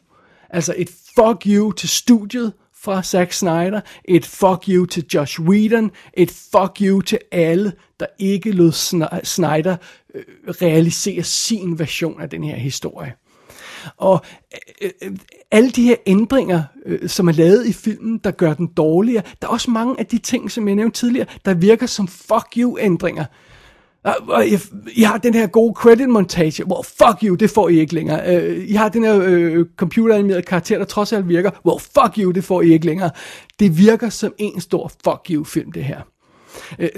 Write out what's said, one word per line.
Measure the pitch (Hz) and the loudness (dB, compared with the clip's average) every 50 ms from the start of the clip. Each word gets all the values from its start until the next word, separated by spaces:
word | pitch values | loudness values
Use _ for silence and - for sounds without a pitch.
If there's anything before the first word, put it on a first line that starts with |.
| _ _ _ _ _ _ _ _ _ _ | _ _ _ _ _ _ _ _ _ _
Altså | - 175 147 175 - | -6 -4 -4 -4 -4
et | - 175 - | -6 -6 -8
fuck | - _ _ - - 247 220 220 233 - - | -10 _ _ -10 -4 -2 0 0 -2 -2 -2
you | 202 208 202 214 214 | 0 0 0 0 -2
til | - - - - | -6 -8 -8 -6
studiet | - - - - 240 220 202 202 247 247 233 214 - _ _ _ _ _ | -6 -2 0 2 2 2 0 -4 -8 -6 -6 -6 -8 _ _ _ _ _
fra | - 214 190 185 | -8 -6 -6 -4
Zack | 175 - - 180 180 175 | -4 -2 -2 -2 -2 -2
Snyder, | - - 202 175 160 165 170 185 208 208 - - - - _ | -4 -4 -4 -2 -2 -2 -2 -4 -4 -6 -10 -12 -16 -12 _
et | - 180 160 - | 0 2 2 0
fuck | - - - 196 185 185 180 - 196 | -2 -4 0 0 2 2 0 0 0
you | 185 180 180 | 2 2 2
til | 175 - 180 147 - - | 0 -4 -8 -6 -4 -2
Joss | 160 143 131 - - | -2 -2 -4 -6 -4
Whedon, | 160 170 202 214 214 220 233 226 220 202 - - - - - | 0 2 2 2 2 2 0 0 0 -2 -6 -10 -20 -6 -2
et | - 175 170 | 0 0 0
fuck | - - - - - 196 190 180 - - | -2 -6 -4 0 0 0 0 0 -2 -2
you | 196 190 196 196 | 0 2 2 2
til | 180 - 220 - - _ | 0 -2 -4 -4 -4 _
alle, | - 175 165 160 165 185 214 202 170 - _ _ _ - | -2 0 2 2 2 0 0 -2 -6 -10 _ _ _ -12
der | 156 - _ - | -12 -10 _ -4
ikke | 196 190 202 185 - 220 | -2 -2 -2 -2 -2 -2
lod | 196 180 170 165 | 2 4 4 4
Sny-, | - - - - 190 170 156 - 175 - - | 2 0 -4 -4 -2 -2 -2 -2 -4 -8 -8
Snyder, | - - - 170 147 151 156 160 185 175 175 - - - _ _ _ - | -6 -4 -2 0 0 0 0 0 -2 -4 -4 -8 -14 -20 _ _ _ -18
øh, | - - - - - - - | -18 -18 -18 -20 -18 -14 -14
realisere | 175 - 185 165 156 160 165 165 - - - 202 180 170 | -6 -2 0 2 4 4 4 2 0 -2 -4 -6 -6 -6
sin | 170 - - - - - 233 202 185 175 165 160 | -6 -4 -4 -4 -4 -4 -4 -4 -4 -4 -4 -4
version | 160 - - - 170 156 156 156 | -6 -6 -6 -6 -6 -6 -8 -8
af | 165 139 | -12 -10
den | 160 165 156 | -10 -8 -8
her | 151 - | -8 -8
historie. | - 120 139 - - - - - - 160 135 - _ _ _ _ _ _ - - - - - - - - 165 - | -6 -6 -6 -6 -8 -10 -12 -12 -12 -14 -16 -16 _ _ _ _ _ _ -20 -20 -20 -20 -20 -20 -20 -20 -20 -10
Og, | - 190 190 185 156 - - - - _ _ - - - - - - | -2 0 2 2 0 0 -6 -20 -20 _ _ -20 -20 -20 -20 -14 -10
øh, | 202 185 - - | -10 -10 -10 -10
øh, | 185 196 196 185 - _ _ _ _ - | -12 -12 -12 -14 -16 _ _ _ _ 0
alle | 214 214 247 262 | 4 4 4 4
de | - 254 | 2 2
her | 233 247 233 - - | 4 4 2 2 2
ændringer, | 196 185 202 226 - 269 262 185 180 180 165 151 - _ - - | 2 2 2 2 2 0 0 0 2 0 -2 -2 -4 _ -14 -10
øh, | - 170 - - 175 | -6 -6 -6 -6 -6
som | - - 180 170 | -2 0 2 2
er | |
lavet | 156 156 160 170 202 247 233 | 4 4 6 6 6 4 4
i | 226 | 0
filmen, | 180 - - 226 208 - - 220 226 214 | -4 -4 -4 -6 -6 -6 -6 -6 -6 -4
der | - 202 | -4 -4
gør | 175 - 180 156 151 | -2 0 0 0 0
den | 175 175 | -2 -4
dårligere, | 160 - 175 156 156 160 180 214 240 240 208 - - - - | -4 -2 0 0 2 2 2 2 2 0 -2 -4 -8 -12 -12
der | - - | -8 -6
er | |
også | 226 233 - 247 | -6 -4 -2 -2
mange | 226 220 233 247 262 - | -2 -2 -2 -4 -4 -6
af | 220 | -4
de | - - 220 | -4 -4 -6
ting, | - - 254 - - 202 | -4 -4 -6 -6 -6 -6
som | - 233 208 202 | -6 -4 -2 0
jeg | 196 | 0
nævnte | 202 226 233 - - | 0 0 -2 -2 -2
tidligere, | 247 240 240 262 196 - - - - | -2 -2 -2 -2 -4 -6 -10 -6 -2
der | 196 185 | -2 0
virker | 170 180 208 226 233 254 | 2 4 4 4 4 2
som | 226 - - 196 170 | -4 -4 -4 -6 -6
fuck | - - - - 214 226 220 - - | -8 -10 -6 -2 -2 -2 -2 -4 -4
you-ændringer. | 226 240 247 - - - 202 170 170 185 170 - 160 151 - _ _ _ _ _ - _ _ _ _ _ _ _ _ - | -2 -2 -2 -2 -2 0 0 0 0 -2 -4 -4 -6 -8 -10 _ _ _ _ _ -20 _ _ _ _ _ _ _ _ -4
Og, | - 240 269 220 - | -4 -4 -4 -4 -2
og | - 233 214 | 0 2 2
I, | - 208 185 - - - 202 - 330 | 2 2 0 -2 -4 -16 -18 -18 -2
I | - 233 | 2 4
har | 220 208 214 226 | 4 4 4 2
den | - 240 220 | 0 2 2
her | 226 220 | 2 2
gode | - - 226 226 233 202 | 2 4 4 4 4 2
credit-montage. | - - 233 233 226 277 254 240 214 180 180 - 180 160 156 143 - - | 4 6 6 6 6 6 2 2 2 2 0 0 0 0 0 -2 -4 -6
Well, | 185 180 - - | -6 -6 -6 -6
fuck | - - - 202 240 202 - | -4 0 2 4 4 4 2
you, | 220 202 180 | 0 0 2
det | 170 214 196 | 2 2 2
får | - 220 185 165 | 2 2 2 4
I | 170 156 | 4 4
ikke | 156 147 170 | 2 2 -2
længere. | 156 160 147 156 160 - 180 180 | -4 -4 -2 -4 -2 0 0 0
Øh, | 175 165 170 170 175 190 - | 0 0 -2 -4 -6 -4 -2
I | |
har | 202 214 220 - | 0 0 0 0
den | - 233 226 | 0 0 2
her, | 220 208 196 180 | 2 2 2 4
øh, | 190 180 175 170 165 160 170 170 170 _ | 4 2 2 2 2 0 0 0 -2 _
computeranimerede | - 185 160 - 233 226 226 214 208 202 196 190 175 | -6 -6 -2 0 2 2 4 4 2 2 0 0 -2
karakter, | 175 - 190 165 165 - 220 185 | -2 -2 -2 -2 -2 -2 -2 -2
der | 196 | -4
trods | - - 214 208 - | -4 -4 -4 -4 -2
alt | 233 202 190 170 | -2 -2 -2 0
virker. | 170 170 180 190 - - - | 0 0 0 0 -2 -2 0
Well, | 175 - - | 0 0 0
fuck | - - - 285 - 208 - 214 | -2 -2 2 2 2 2 2 0
you, | 196 180 | -2 0
det | 170 196 180 | 0 -2 -2
får | - 185 175 | -2 0 2
I | 170 170 | 4 4
ikke | 160 160 160 | 4 4 2
længere. | 165 156 190 190 160 - - - - - - - _ _ - | 0 -2 -2 -4 -6 -6 -8 -14 -20 -20 -20 -20 _ _ 2
Det | 208 196 156 160 | 2 2 4 6
virker | 202 220 226 214 240 214 | 6 6 4 4 0 -4
som | - - - 190 - - | -6 -6 -8 -8 -6 -6
en | 208 202 - 185 | -8 -8 -8 -10
stor | - - 190 165 - 165 - _ - | -6 -4 -4 -4 -4 -6 -12 _ -4
fuck | 175 - - - - | -4 -4 -4 -6 -6
you-film, | 165 147 151 - - 160 - - | -6 -6 -6 -6 -6 -8 -8 -8
det | 165 170 139 | -10 -10 -10
her. | 135 156 139 - - _ _ _ _ _ _ _ _ - - - - 170 - | -10 -10 -12 -14 -20 _ _ _ _ _ _ _ _ -20 -20 -20 -18 -10 -8
Øh, | 175 160 - | -8 -8 -6